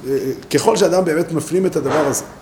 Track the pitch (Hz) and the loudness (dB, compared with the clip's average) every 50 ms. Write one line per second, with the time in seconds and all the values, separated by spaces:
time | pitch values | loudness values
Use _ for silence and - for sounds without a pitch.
0 | 117 131 139 135 - 135 127 - - - - 143 - 240 214 180 196 170 175 190 | -4 -2 -2 -2 -2 -2 -6 -6 -6 -2 -2 2 2 2 2 4 2 4 4 2
1 | 185 170 151 165 170 - 160 147 - - 156 185 190 180 - 160 135 135 139 156 | 2 2 0 0 0 0 -2 -4 -4 0 0 0 0 2 0 -2 -2 0 0 2
2 | 147 139 120 - - - - - | 2 0 -2 -4 -6 -8 -18 -20